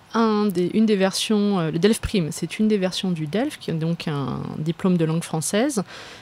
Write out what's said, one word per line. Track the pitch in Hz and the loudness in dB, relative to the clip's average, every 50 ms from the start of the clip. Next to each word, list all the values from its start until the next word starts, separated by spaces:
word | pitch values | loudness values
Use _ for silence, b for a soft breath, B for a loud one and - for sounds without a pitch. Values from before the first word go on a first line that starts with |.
| - - - | -6 -2 0
un | 220 226 220 214 208 208 | 2 2 4 4 2 2
des, | 214 175 175 180 165 - | 2 2 0 0 2 2
une | 214 226 | 2 4
des | 214 214 | 4 4
versions, | 190 190 190 185 - - - 214 208 208 202 202 180 | 4 2 2 0 -2 0 2 2 2 2 2 2 0
euh, | 160 156 | 0 0
le | 151 165 | 2 4
Delph | 175 214 226 - | 4 4 4 2
Prime, | - - - 196 160 151 | 0 -2 0 0 0 -2
c'est | 170 - 175 160 - - | -4 -6 -6 -6 -2 0
une | 214 214 | 2 2
des | 214 196 | 2 2
versions | 185 185 - - - 185 | 0 -2 -2 -2 -2 -2
du | 175 156 156 | -2 -2 -2
Delph, | 147 170 208 269 302 - - | -2 -2 -2 -2 -4 -6 -8
qui | - - | -6 -4
est | 165 | -2
donc | 156 160 165 170 - - | -2 -2 -2 -2 -2 -4
un | 170 147 143 135 - 139 139 143 - - - | -4 -2 -2 -2 -4 -4 -6 -6 -8 -8 -4
diplôme | 156 165 165 - - 190 180 | -4 -4 -2 0 2 2 4
de | 170 160 | 4 2
langue | 156 160 170 - | 2 0 -2 -2
française, | - - 160 - - - 208 254 302 254 208 170 B B B B B B B | -4 -4 -4 -2 0 0 0 0 0 0 -2 -4 B B B B B B B